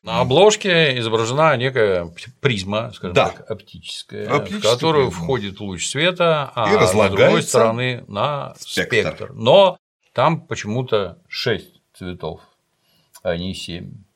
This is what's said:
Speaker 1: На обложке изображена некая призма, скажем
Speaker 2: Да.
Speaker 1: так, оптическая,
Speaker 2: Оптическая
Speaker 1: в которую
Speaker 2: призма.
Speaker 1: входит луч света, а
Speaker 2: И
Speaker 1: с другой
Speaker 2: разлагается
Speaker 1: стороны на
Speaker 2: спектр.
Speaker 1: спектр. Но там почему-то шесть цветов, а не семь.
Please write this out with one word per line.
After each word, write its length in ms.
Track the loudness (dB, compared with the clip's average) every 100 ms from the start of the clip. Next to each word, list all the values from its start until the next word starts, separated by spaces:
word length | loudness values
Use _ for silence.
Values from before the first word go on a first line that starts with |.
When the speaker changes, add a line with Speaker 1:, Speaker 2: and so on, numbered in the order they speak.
Speaker 1:
На 160 | -4 -2
обложке 760 | 2 6 6 4 0 2 2 0
изображена 580 | 0 0 0 2 2 2
некая 560 | 0 2 2 0 -4 -14 -20 _
призма, 500 | -2 -2 -4 -6 -6
скажем 220 | -10 0
Speaker 2:
Да. 140 | 2 2
Speaker 1:
так, 180 | -2 -12
оптическая, 800 | -12 _ -18 -14 -16 -14 -12 -4
Speaker 2:
Оптическая 440 | -4 -2 -2 0
Speaker 1:
в 20 |
которую 320 | 2 2 2 0
Speaker 2:
призма. 120 | -2
Speaker 1:
входит 360 | -4 -4 -4 -10
луч 260 | -10 -8 -6
света, 640 | -2 -2 0 0 0 -4 -2
а 80 |
Speaker 2:
И 60 | 2
Speaker 1:
с 0 |
другой 140 | 4 4
Speaker 2:
разлагается 600 | 4 2 4 4 4 2
Speaker 1:
стороны 560 | 2 2 2 -4 -6 -8
на 460 | -4 -4 -4 -10 -14
Speaker 2:
спектр. 380 | -8 -6 0 0 0 -6
Speaker 1:
спектр. 160 | -14
Но 460 | -2 6 6 6 2 _ _ _
там 280 | 0 0 0
почему-то 760 | -6 -10 -6 -6 0 -2 -2 -10 _
шесть 520 | -6 -4 -4 -6 _ _ -14
цветов, 440 | -12 -10 -10 -12 _ _ _ _ _ _ _ -8
а 140 | -6 -4
не 180 | -6
семь. 380 | -10 -12 -12 -14 -20 _